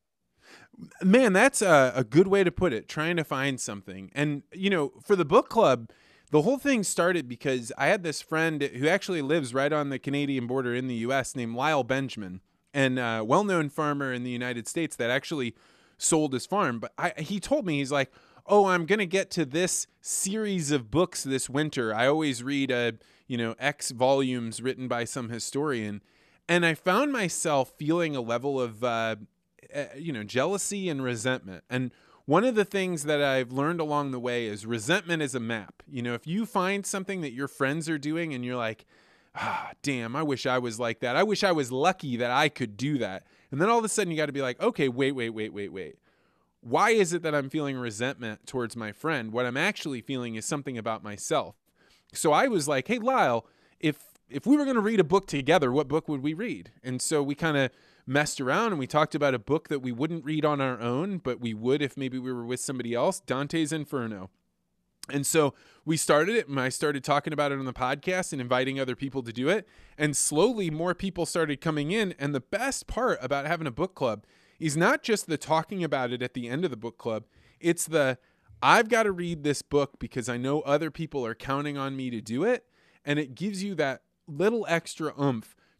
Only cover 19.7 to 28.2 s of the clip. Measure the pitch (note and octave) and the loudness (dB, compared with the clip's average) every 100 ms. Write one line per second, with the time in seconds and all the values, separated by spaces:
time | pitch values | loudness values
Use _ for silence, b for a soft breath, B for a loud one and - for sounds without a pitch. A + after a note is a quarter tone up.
19.7 | - - _ - - F#3+ A3 G#3+ F#3+ C#3+ | 0 -6 _ -6 -4 -2 -2 0 0 2
20.7 | D3 G#2+ D3 F3+ - C3+ C3 - C3 D#3 | 0 2 2 2 0 -2 -2 0 -2 -2
21.7 | C3+ A2 G#2+ B2+ D#3 D3+ A#2+ B2+ C#3+ C3+ | 0 0 2 4 4 2 -2 -2 -2 0
22.7 | B2 A#2+ A2 _ _ - A#2+ A2+ A2+ C#3 | 2 0 -4 _ _ -6 -2 -2 -2 -4
23.7 | - - A#2+ B2+ C#3 C3 B2 A2+ A2 B2+ | -4 -6 0 4 4 2 -2 -6 -6 -6
24.7 | B2+ B2+ A#2+ A#2 C3+ A2+ A#2 - C#3 D3+ | -4 -4 -4 -4 -6 -6 -8 -6 -4 -2
25.7 | A#2+ G#2+ G#2 - _ _ _ - F3 E3+ | -2 -4 -8 -12 _ _ _ 0 2 2
26.7 | D#3 F#3 G3+ D4 B3+ F3+ - E3+ C#3+ B2+ | 0 2 2 2 0 -2 -2 0 2 0
27.7 | - D3+ E3+ E3 C#3 | -4 0 0 0 -2